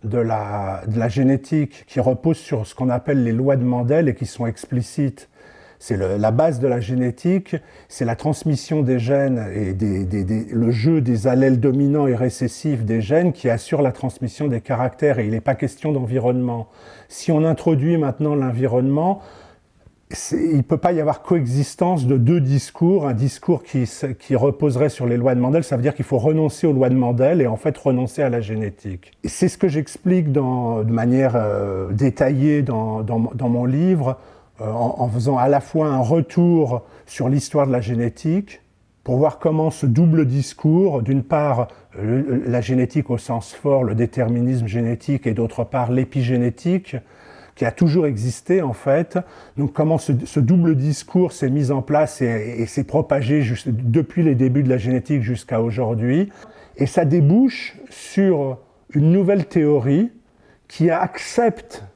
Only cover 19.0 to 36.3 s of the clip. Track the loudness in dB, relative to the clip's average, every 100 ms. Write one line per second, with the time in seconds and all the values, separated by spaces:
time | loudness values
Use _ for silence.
19 | 0 -2 -8 -20 -20 _ _ _ -20 _
20 | _ -12 -6 -2 0 0 0 0 0 0
21 | -2 -4 0 0 2 0 -2 0 0 2
22 | 2 2 4 4 2 0 -2 -2 2 2
23 | 0 0 -2 -4 -2 -2 -2 -4 -4 -4
24 | -8 -8 -2 0 0 2 0 2 0 0
25 | -2 2 2 2 2 0 0 -2 -2 -2
26 | -2 0 2 2 0 0 0 2 2 2
27 | 2 2 2 4 2 0 -4 -2 0 0
28 | -2 -2 -2 -2 -4 -6 -6 -8 -12 -12
29 | -14 _ -10 -2 -2 0 0 0 -6 -4
30 | 0 2 2 0 0 0 -2 -2 0 2
31 | 2 4 2 2 0 0 -2 -4 -4 0
32 | 0 2 0 2 2 2 0 -2 -4 -4
33 | -2 -2 -2 -2 -2 0 0 0 2 2
34 | 0 -4 -12 -20 _ _ -6 -2 -2 -2
35 | -2 0 0 2 4 2 0 -2 0 0
36 | 2 0 0